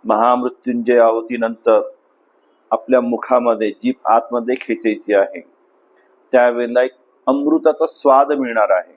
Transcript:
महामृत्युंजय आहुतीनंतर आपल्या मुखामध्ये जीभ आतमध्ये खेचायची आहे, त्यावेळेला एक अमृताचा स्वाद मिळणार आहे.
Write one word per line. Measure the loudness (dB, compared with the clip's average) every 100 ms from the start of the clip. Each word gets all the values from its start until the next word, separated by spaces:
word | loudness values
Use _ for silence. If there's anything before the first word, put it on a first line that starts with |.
महामृत्युंजय | 0 2 2 2 -2 -6 -6 -4 0 4
आहुतीनंतर | 4 2 -4 -6 -6 -2 2 2 0 -14 _ _ _ _ _ _ _
आपल्या | -6 0 0
मुखामध्ये | 0 -6 -2 0 0 -2 -4 -4
जीभ | -6 -4 0
आतमध्ये | 0 0 -6 -4 -6
खेचायची | -4 -4 -4 -4 0
आहे, | 0 0 -6 -20 _ _ _ _ _ _ _ _
त्यावेळेला | 2 2 0 -2 -2
एक | -2 _ _ _ -4
अमृताचा | -2 0 2 0 0 -4
स्वाद | -2 2 4 4
मिळणार | -2 -2 0 0
आहे. | 0 -2